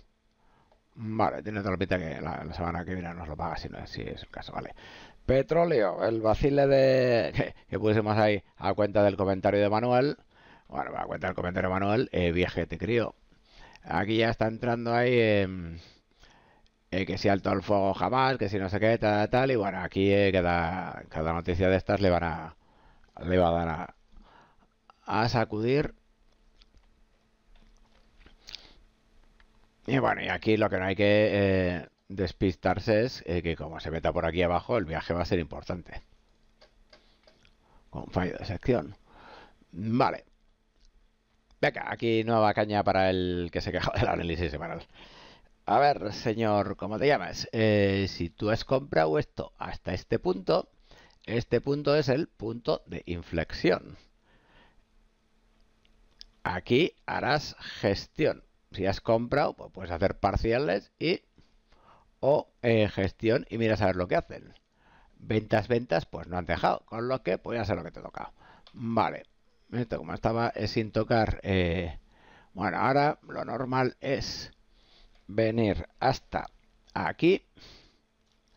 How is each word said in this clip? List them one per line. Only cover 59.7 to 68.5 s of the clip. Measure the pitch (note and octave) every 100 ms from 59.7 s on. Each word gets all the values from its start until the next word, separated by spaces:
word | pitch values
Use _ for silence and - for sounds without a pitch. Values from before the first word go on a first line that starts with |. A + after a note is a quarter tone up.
puedes | - F2+
hacer | E2+ F#2+ -
parciales | G2 G2 A2+ A#2+ D#3 G3 - -
y, | D3+ G3+ _ _ _ _ _ _ _ - _ _
o, | C3 D3 - _
eh, | A#2+ A2+ G2+
gestión | - F#2+ - A2 A#2 -
y | A2+
miras | A2 G#2+
a | G2
ver | F2+
lo | F2+
que | E3
hacen. | - - - - _ _ _ _ _ _
Ventas, | G#2+ A2 A2 G#2+ G2+
ventas, | A#2 B2 E3 -
pues | - D#2+
no | F2
han | F2
dejado, | D#2+ - - -
con | A2 B2
lo | C3
que, | - -
pues | F2+ A#2
ya | G2+
sé | F2+
lo |
que | E2
te | -
toca. | - - - - -